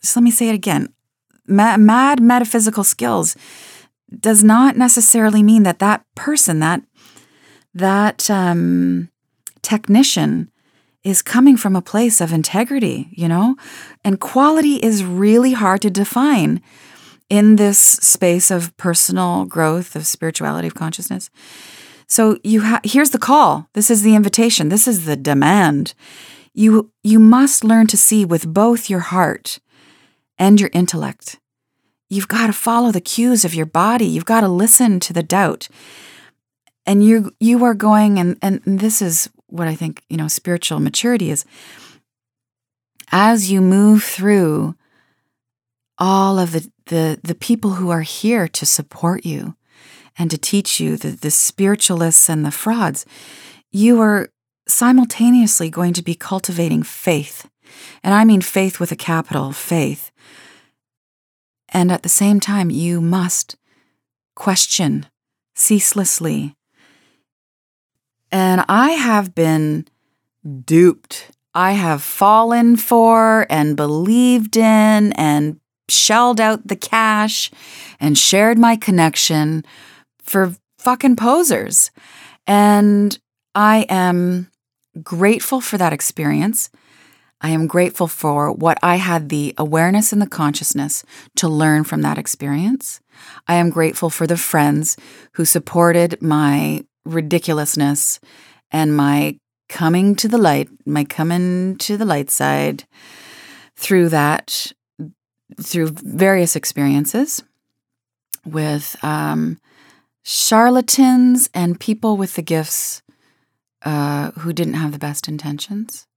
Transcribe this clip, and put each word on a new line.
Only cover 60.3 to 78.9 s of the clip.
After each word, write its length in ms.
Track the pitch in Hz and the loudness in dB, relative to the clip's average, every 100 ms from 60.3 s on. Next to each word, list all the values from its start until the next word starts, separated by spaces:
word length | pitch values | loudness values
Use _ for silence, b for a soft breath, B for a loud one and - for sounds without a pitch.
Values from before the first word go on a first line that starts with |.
| b b b b b _ _ _ _ _ _ _ _ _ | b b b b b _ _ _ _ _ _ _ _ _
And 180 | - 180 | -2 0
at 120 | 180 | 0
the 60 | 175 | -2
same 300 | - 202 202 | 0 2 0
time, 300 | - 202 180 | 0 -4 -2
you 320 | 147 170 175 | -2 -4 -2
must 560 | 165 180 180 - - - _ _ _ _ _ _ _ | -2 -2 -2 -4 -8 -14 _ _ _ _ _ _ _
question 720 | - - 190 - - 165 143 143 _ _ _ _ - | -10 -4 -2 -2 -2 -2 -2 -8 _ _ _ _ -4
ceaselessly. 1000 | - 214 - 208 185 - 165 147 143 143 _ _ _ _ _ _ _ _ _ _ _ _ _ _ _ _ _ | 0 2 0 -2 -4 -4 -4 -6 -8 _ _ _ _ _ _ _ _ _ _ _ _ _ _ _ _ _ _
And 300 | 190 185 185 - | -2 2 0 2
I 220 | 196 269 | 2 2
have 440 | 330 247 214 190 175 | 2 0 0 0 -2
been 520 | 165 156 151 151 156 _ _ _ _ _ 156 135 127 | 0 2 0 -4 -8 _ _ _ _ _ -16 -16 0
duped. 640 | 160 180 - _ - - _ _ | 4 4 4 _ -20 -20 _ _
I 200 | 170 185 | -2 0
have 280 | 202 175 151 | 0 -2 -4
fallen 760 | - - 196 214 233 233 233 233 | -6 0 4 4 4 2 4 2
for 680 | - 233 226 226 226 220 202 | 2 2 4 4 4 2 0
and 260 | 156 151 147 | 0 -2 -2
believed 800 | 147 151 180 233 247 247 214 226 | -2 -2 0 2 4 2 0 2
in 560 | 226 220 214 214 208 | 4 4 4 4 0
and 460 | - 156 147 147 156 _ _ _ | 0 0 0 -2 -6 _ _ _
shelled 500 | - - 220 240 233 | 0 2 2 2 2
out 280 | 220 220 - | 0 -2 -6
the 100 | 190 | -12
cash 720 | - 226 220 214 214 - - B B B B B | -4 -2 0 0 -2 -4 -8 B B B B B
and 180 | 143 147 | -2 0
shared 400 | - 190 214 233 | 2 2 2 4
my 200 | 233 226 | 4 2
connection 880 | 214 | 0